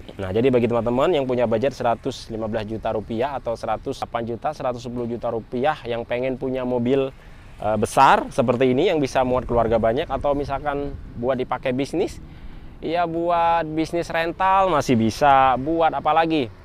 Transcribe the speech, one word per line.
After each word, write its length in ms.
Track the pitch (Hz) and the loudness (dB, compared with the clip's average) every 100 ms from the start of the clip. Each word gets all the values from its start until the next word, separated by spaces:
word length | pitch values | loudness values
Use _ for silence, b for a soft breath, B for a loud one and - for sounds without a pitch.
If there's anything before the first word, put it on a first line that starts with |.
| - - | -8 -10
Nah, 160 | 95 | -4
jadi 160 | 101 131 | 0 2
bagi 200 | 123 117 | 4 2
teman-teman 440 | 117 113 123 160 | 2 0 2 2
yang 160 | 160 131 | 2 0
punya 160 | 127 | 0
budget 320 | 117 113 135 - | 0 2 0 0
seratus 560 | 120 117 139 - - | -2 -2 -4 -8 -8
lima 160 | 110 110 | -6 -4
belas 160 | 110 | -4
juta 280 | 107 110 113 110 | -6 -6 -4 -4
rupiah 400 | 101 113 135 131 | -4 -4 -2 -4
atau 200 | 117 113 | -6 -6
seratus 440 | 113 107 - 127 | -4 -4 -4 -8
delapan 240 | - 117 | -6 -6
juta, 260 | 117 117 147 151 | -4 -4 -6 -4
seratus 260 | 135 123 123 | -4 -6 -8
sepuluh 200 | 120 117 | -6 -6
juta 160 | 117 120 | -4 -4
rupiah 480 | 113 - 123 143 151 | -6 -6 -2 -2 -2
yang 240 | 120 117 117 | -4 -6 -4
pengen 320 | 123 131 127 | -4 -2 -4
punya 240 | 135 131 | -4 -4
mobil, 480 | 127 123 120 135 135 131 B B B - | -2 0 2 2 0 -6 B B B -6
eh, 180 | 104 107 | -2 0
besar 520 | 107 - 139 202 262 | 2 6 6 6 2
seperti 400 | 143 127 120 131 | 0 2 2 2
ini 160 | 127 196 | 4 2
yang 160 | 160 | 2
bisa 240 | 139 135 127 | 0 0 0
muat 160 | 123 | 0
keluarga 320 | 120 117 113 113 | 0 2 2 2
banyak 320 | 113 120 165 | 2 0 -2
atau 240 | 135 147 | -2 0
misalkan 640 | 143 139 139 147 143 143 139 - - | -2 -2 -4 -4 -4 -6 -10 -14 -4
buat 160 | 120 135 | -2 -2
dipakai 400 | 123 127 135 127 | -2 -2 -2 -2
bisnis, 480 | 139 160 311 - B B B B B B | -2 -2 -4 -6 B B B B B B
ya 240 | - 170 | -4 -2
buat 640 | 175 165 170 170 170 170 156 | -2 -2 0 2 2 2 0
bisnis 400 | 156 156 170 160 | -2 -2 -2 -2
rental 640 | 165 170 156 190 190 190 | -2 -2 0 2 4 4
masih 240 | 151 131 120 | 2 2 2
bisa, 640 | 110 - 147 135 131 123 | 2 4 6 8 6 4
buat 320 | 139 165 160 | 0 0 2
apa 240 | 139 147 160 | 2 2 2
lagi 320 | 165 160 117 - | 2 2 -2 -6